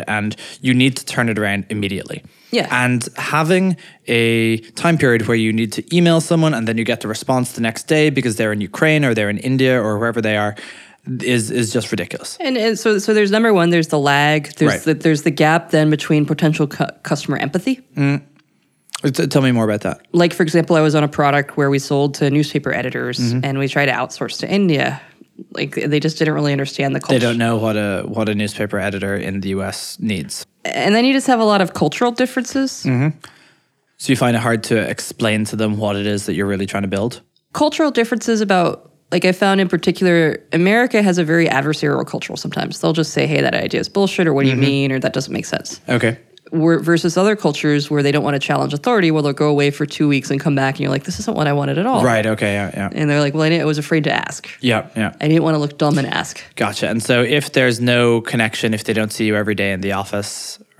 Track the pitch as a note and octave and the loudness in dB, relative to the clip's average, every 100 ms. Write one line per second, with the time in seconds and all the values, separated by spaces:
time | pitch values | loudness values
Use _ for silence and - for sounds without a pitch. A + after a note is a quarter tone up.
0 | - G#2+ G#2 G#2 - - B2+ B2+ C3 B2 | -4 -4 -4 -6 -14 -6 0 4 4 2
1 | - - A#2 G#2+ G#2 G2+ F#2+ G#2 G2+ F#2+ | -6 -2 -2 0 -2 -2 -4 -6 -4 -6
2 | - - - _ _ A#3+ - B2 B2 B2 | -8 -14 -14 _ _ -4 -2 0 2 0
3 | A#2 - - D3+ D#3+ F#3 F#3+ E3+ - - | -2 -8 -4 -2 2 2 2 0 -6 -18
4 | - A#2 A#2 A2+ A2+ A2 - - E3+ E3 | -2 2 2 2 2 0 -4 -2 0 2
5 | C3+ A2+ A2+ A#2 A2 A2 A2+ A2 - E3+ | 4 2 2 0 2 0 -2 -4 0 2
6 | E3+ E3 - E3 D#3+ B2 A2+ A2+ A2+ A#2 | 4 4 2 2 2 0 -2 0 -2 -2
7 | G#2+ A2 - C3 B2+ - A2+ A2+ - D#3 | -4 -6 -2 0 0 -2 -4 -4 0 4
8 | D3+ C3+ B2 G#2+ A2 G#2 F#2+ - D#3+ D#3 | 4 2 -2 0 -2 -2 -6 0 2 4
9 | C#3 A2 G#2 G#2 B2+ C3 C3 B2+ G#2+ G#2 | 2 0 0 -2 -2 2 2 2 0 -2
10 | A#2 A#2 A2 G#2 G#2 G#2 - - - _ | -2 -2 0 0 -2 -4 -16 -20 -20 _
11 | - B2+ G#2 B2 G#2 A#2+ A2 A#2+ G#2+ G2+ | -10 -6 0 0 0 -2 -2 -2 -4 -6
12 | E2+ - - - D#4 B3+ A3 A3 A#3 G#3 | -6 -10 -12 -8 -4 0 0 0 0 2
13 | F#3+ G#3+ G3+ G#3+ A3+ G3 E3+ E3+ D#3+ D3+ | 2 2 4 4 4 4 4 2 2 2
14 | C#3+ C#3+ D3 D3+ D3 - D3+ - D#3+ D3+ | 2 4 4 2 -2 0 0 2 0 0
15 | D#3+ D3+ E3 C#3+ D#3 E3 E3 E3 D3+ D3+ | 2 2 0 2 2 2 2 2 4 2
16 | - D3+ D3 D#3 D#3 D#3 D3 - - - | 2 0 2 2 0 2 -2 -2 -6 -6
17 | - D3 - C#3 D3 F#3 A3+ B3+ _ - | -6 -4 -2 -4 -2 -2 -2 -4 _ -2
18 | C#3 C#3+ - _ _ _ _ _ _ - | 0 0 -6 _ _ _ _ _ _ -4
19 | D3 C3+ D#3+ C#3 C3 A#2+ A2 G#2 F#2+ - | -2 0 2 2 4 2 2 0 -4 -6
20 | _ E3+ F3 - E3+ E3 D#3 E3 D#3 D3+ | _ 2 2 2 2 2 4 4 4 2
21 | D3 - C#3+ C#3+ C#3 - C#3 C#3 C3+ C#3 | 0 0 2 2 -2 0 2 0 0 0
22 | C#3+ C#3 C#3+ D3 D3 D3 C3+ - B2 B2 | 0 0 2 2 0 -2 -2 -2 -4 -4
23 | B2 B2 A#2+ B2 C#3 C3+ C3+ C#3+ C#3 A#2 | -6 -2 0 0 -2 -2 -2 0 0 0
24 | B2+ - A#2+ - - G3 F#3+ C#3+ C3 C#3 | -4 -6 -8 -6 -2 2 2 2 0 -4
25 | - _ - - - - C#3 - C#3+ D3 | -14 _ -20 -20 -16 -8 -6 -4 -2 0
26 | D#3 D#3+ D#3 D3+ D3 C#3 C3+ - C#3 C#3 | 0 0 -2 0 0 0 -4 -4 -2 -2
27 | - C3 A#2+ A#2 A#2 A2+ A2 G#2+ G#2 F#2+ | 0 0 2 0 0 0 0 0 -2 -4
28 | - A2 G#2+ G#2 G#2 - G#2 G#2 G2 G2 | -4 -4 -2 -2 -4 -4 -4 -2 -2 -4
29 | G2 G2+ - G2 F#2+ F#2+ F#2+ - - - | -4 -4 -4 -6 -4 -4 -4 -8 -12 -6
30 | A2+ F2+ D2 - - _ - - D#3+ A3 | -4 -4 -6 -12 -14 _ -8 -2 2 2
31 | B3+ C4+ - A#3+ A3 G3+ F3+ - F3 - | 4 2 2 2 4 2 0 0 -2 0
32 | A#3+ A#3+ B3+ C4 A#3+ C4+ C4+ - - B2 | -2 0 -2 -2 -4 -2 -4 -4 -2 0
33 | D3 D3+ - - _ _ _ _ _ _ | 0 -2 -14 -20 _ _ _ _ _ _
34 | - C3 B2 A#2 A#2 A2+ - A2+ D2+ - | -2 2 2 2 0 -2 0 -2 -2 -6
35 | - - A2+ G#2+ G#2+ G#2+ G#2+ G#2 G#2+ G2+ | -10 -2 0 0 -2 -2 -2 0 -2 -2
36 | G#2 G#2 G2+ F#2+ G2+ G2 G2 G2+ G2 G2 | -2 -2 -2 -2 0 -2 -2 -4 -2 -2
37 | A2+ - _ _ _ - D4+ D4+ D#4 A#3+ | -2 -6 _ _ _ 0 0 2 0 2
38 | A3+ A#3 - A3 G3+ F#3 D#3+ - - _ | 0 -2 0 0 2 2 2 -2 -14 _
39 | _ F3 F#3 F3+ G3 G3 F#3 F3 F#3+ F3 | _ 0 0 2 2 2 2 0 0 2
40 | F#3 E3+ D#3+ - - E3 F3+ A3+ B3 A3 | 4 4 4 0 -2 2 4 4 2 2
41 | G3+ F3+ D#3 E3 E3 C3+ C#3 D3 D3 C3+ | 4 2 2 2 2 2 0 -2 0 -2
42 | B2 - - - - - - - D#3+ D#3+ | -2 -6 -8 -8 -6 -6 -6 -2 0 0
43 | D#3 - C#3 C#3+ C#3 - - - - G3+ | 0 0 0 2 2 0 -2 -4 -2 0
44 | F#3+ - E3 C#3 C3+ B2+ C3+ C#3 C#3 C3 | 0 2 2 2 2 2 2 2 0 0
45 | C3 B2+ C#3 - - - - - - B2 | -2 -4 -6 -8 -6 -8 -8 -14 -2 0
46 | A#2 A2+ _ _ - E3 E3 E3 D#3+ E3+ | 0 -2 _ _ -6 0 2 2 2 2
47 | E3+ E3+ G3 G#3 E3 C#3+ D#3 D3 C#3+ D3 | 2 2 2 2 -2 0 0 0 0 0
48 | C#3 D3 C#3+ C#3+ - C#3+ C#3 C#3+ B3 A#3 | 2 0 0 -2 -2 -2 -2 -2 0 2
49 | E3+ D#3 D3 C3 D3+ C#3+ C#3+ C#3 D3 - | 2 2 0 0 2 2 2 0 -6 0
50 | D3+ C#3 B2+ C#3 D3+ C#3 C3+ C3+ C#3 C#3 | 2 2 0 -2 0 2 0 0 -2 -2
51 | E3 F3 - - D3 C#3+ C#3 C#3+ A3 B3+ | -4 -8 -4 -2 0 0 0 -2 0 2
52 | B2 A2 A2 G#2+ A2 G2+ G2+ - G2 - | 2 2 0 -2 -2 -2 -4 -6 -6 -2
53 | D3+ D3 C#3+ D3+ D#3 E3 D3+ D3+ C#3+ E3 | 0 2 0 0 0 2 0 -2 0 0
54 | D3 - - - - - B2 A2 - A2+ | 2 -2 -4 -10 -16 -4 0 0 -2 -4
55 | G#2 - D3+ D#3+ D#3+ D#3 C#3+ C#3+ D3+ C#3+ | -4 -2 2 2 4 0 -2 0 0 2
56 | C3 - - - - - G#2 G#2 A#2+ A2+ | 0 -4 -6 -12 -18 -4 -4 -2 -2 -2
57 | A2 B2 A#2+ A#2+ - - B2+ A#2 B2 A#2+ | 0 0 2 0 0 2 2 2 2 2
58 | A#2+ A#2 A2+ A#2+ A2 - A#2 G#2+ - A2 | 2 2 0 -2 -2 -2 -2 -2 -2 -2
59 | G#2+ - A2 G#2 G#2 G2+ G2 F#2+ G2 G2 | -2 -2 0 0 0 -2 -2 -2 -2 -4
60 | G2 G2+ G2+ - - - - | -4 -6 -6 -10 -14 -16 -20